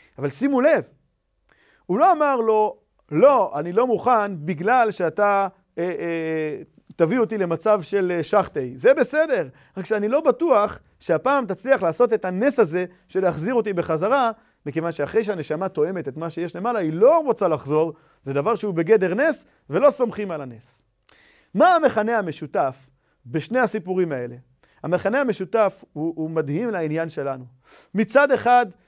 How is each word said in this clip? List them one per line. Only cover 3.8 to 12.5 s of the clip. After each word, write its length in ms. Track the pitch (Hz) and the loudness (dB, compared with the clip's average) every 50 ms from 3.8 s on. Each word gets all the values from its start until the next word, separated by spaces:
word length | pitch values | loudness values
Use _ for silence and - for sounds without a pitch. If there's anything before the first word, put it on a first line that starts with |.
| 254 | 0
מוכן 600 | 254 226 185 - 247 254 220 202 202 190 156 147 | 2 0 0 2 2 2 2 2 -2 -4 -6 -6
בגלל 440 | 165 180 143 170 208 254 254 233 220 | -6 -6 -4 0 2 2 4 2 2
שאתה, 580 | 190 - 180 160 151 - 208 202 202 196 196 185 - _ _ _ _ - | 0 -2 -4 -4 0 0 2 2 2 2 0 -2 -6 _ _ _ _ -6
אה, 40 | 170 | -4
אה, 800 | 180 170 - 170 170 165 165 160 160 160 160 156 151 147 - - - _ _ _ - - | -4 -4 -4 -6 -6 -4 -4 -4 -4 -4 -4 -4 -4 -6 -10 -12 -16 _ _ _ -14 -2
תביא 220 | - 170 156 220 262 | 0 0 2 2 2
אותי 200 | 226 - 226 208 | 0 0 0 -2
למצב 440 | 185 175 165 160 - 220 214 202 156 | -2 -2 -2 0 2 2 2 2 0
של, 300 | - 196 202 185 175 180 | -2 -2 0 0 0 0
אה, 60 | 170 160 | -2 -2
שחטי." 500 | - - 208 - - - 147 131 123 127 | 2 2 2 2 0 -2 -6 -6 -6 -6
זה 180 | 127 147 247 277 | 2 4 4 6
בסדר, 540 | 320 240 - 277 311 320 311 262 196 151 131 - _ _ _ _ | 6 2 2 2 0 0 2 0 -2 -2 -4 -10 _ _ _ _
רק 100 | 190 180 | -12 -6
שאני 220 | - 220 208 202 214 | -4 -2 -2 0 0
לא 120 | 254 302 | 0 2
בטוח 580 | 320 294 240 - 339 349 277 311 285 208 - - - _ _ _ | 2 2 0 2 2 2 2 2 2 0 -4 -10 -18 _ _ _
שהפעם 460 | - - 170 156 - 254 285 277 247 | -4 -2 -2 0 0 0 0 0 -2
תצליח 360 | 190 185 - - 262 269 - 285 | -4 -6 -6 -2 0 0 2 2
לעשות 300 | 226 214 - 247 220 226 | 0 0 2 2 2 2
את 120 | 208 - | -2 -2
הנס 340 | 185 180 185 233 285 | -4 -4 0 0 2